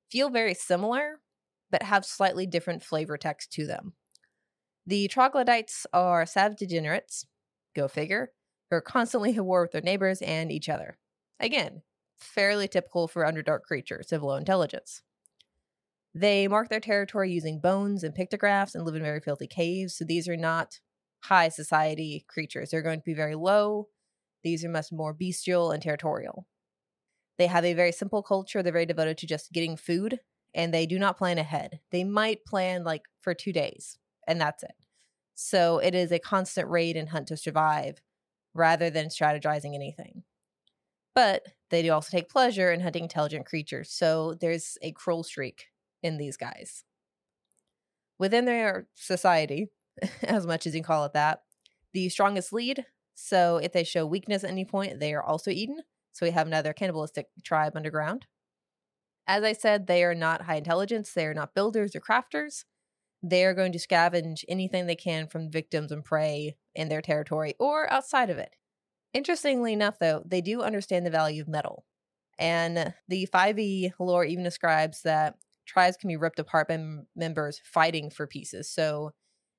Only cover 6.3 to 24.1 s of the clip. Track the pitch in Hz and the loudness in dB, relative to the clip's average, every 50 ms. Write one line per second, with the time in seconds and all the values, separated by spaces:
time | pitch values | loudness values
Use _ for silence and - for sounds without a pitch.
6.3 | - 196 196 214 208 202 202 180 170 165 156 151 165 208 - _ - - - _ | 2 2 2 2 2 -2 -6 -2 -2 -2 0 0 -2 -2 -4 _ -14 -14 -14 _
7.3 | _ _ _ _ _ _ _ _ _ 147 139 135 - 151 151 156 196 220 254 247 | _ _ _ _ _ _ _ _ _ -2 -2 -2 -2 -4 -2 -2 -2 -2 -2 -6
8.3 | _ _ _ _ _ _ _ _ 175 165 165 - - 254 233 233 - 226 208 233 | _ _ _ _ _ _ _ _ -2 -2 -2 0 0 0 2 2 0 0 2 2
9.3 | 226 220 196 185 185 180 170 170 - 156 160 180 196 196 196 190 190 185 - - | 2 0 0 2 4 2 2 2 -2 -2 0 0 0 2 2 0 0 0 -2 -4
10.3 | 160 160 160 160 147 151 - - 147 - - - - _ _ _ _ _ _ _ | -2 -2 -2 -4 -6 -6 -4 -4 -4 -4 -6 -12 -16 _ _ _ _ _ _ _
11.3 | _ _ - 240 - 247 185 165 - 160 _ _ _ _ _ _ _ _ - - | _ _ -4 0 0 0 -2 -2 -8 -14 _ _ _ _ _ _ _ _ -20 -6
12.3 | - 214 196 202 208 208 196 196 - 180 180 - - 175 165 165 - 170 160 156 | -2 0 2 2 2 0 -2 0 -2 -2 -2 0 -2 -2 -2 -2 0 0 0 0
13.3 | 160 156 147 - 151 - - _ 160 131 - - 175 - - - 170 156 147 139 | 0 -2 -2 -2 -2 -2 -2 _ -6 -6 -6 -8 -10 -10 -6 -4 -4 -2 -2 -2
14.3 | 139 139 151 185 190 185 175 - - - - - - - _ _ _ _ _ _ | -2 -2 0 2 2 2 2 0 -2 -10 -12 -14 -20 -20 _ _ _ _ _ _
15.3 | _ _ _ _ _ _ _ _ _ _ _ _ _ _ _ _ _ 165 190 208 | _ _ _ _ _ _ _ _ _ _ _ _ _ _ _ _ _ 2 4 4
16.3 | 202 196 196 196 202 214 233 226 220 220 220 220 208 202 202 196 - 214 196 185 | 6 4 4 4 2 2 2 0 -4 -4 0 0 0 0 0 -2 -2 -2 0 0
17.3 | 175 170 156 160 156 151 151 180 190 196 202 202 202 190 165 156 147 180 185 - | 0 -2 -2 -4 -6 0 2 2 2 2 0 -2 -2 -4 -4 -6 -4 -6 -4 -4
18.3 | 214 202 - 202 202 196 196 202 - 170 165 165 156 156 160 151 151 151 - 151 | -2 0 2 2 4 2 0 -2 -4 -6 -6 -4 -4 -4 -4 -4 -4 -4 -4 -6
19.3 | 143 - - - - 180 170 170 180 190 190 175 - - 175 160 165 170 165 175 | -6 -6 -6 -10 -2 -2 0 0 0 -4 -4 -6 -6 -8 -4 -2 -2 -2 -2 -2
20.3 | 170 165 165 160 165 165 - - - - _ _ _ _ _ _ _ _ - - | -4 -2 0 0 0 0 -2 -4 -10 -20 _ _ _ _ _ _ _ _ 0 4
21.3 | 190 180 170 165 - - 151 - 160 156 156 156 156 156 160 151 147 - - - | 6 6 6 6 2 -4 -2 2 2 2 4 2 0 -4 -6 -6 -8 -10 -12 -10
22.3 | - 165 156 147 - 143 - - - 160 156 160 160 156 - 165 160 151 156 151 | -8 -8 -8 -6 -8 -10 -6 -4 -4 -2 -2 -2 -4 -4 -4 -6 -2 -2 -2 -2
23.3 | 156 156 165 185 202 208 208 208 208 208 214 - _ _ _ _ | -2 0 2 4 6 6 4 4 0 -2 -4 -8 _ _ _ _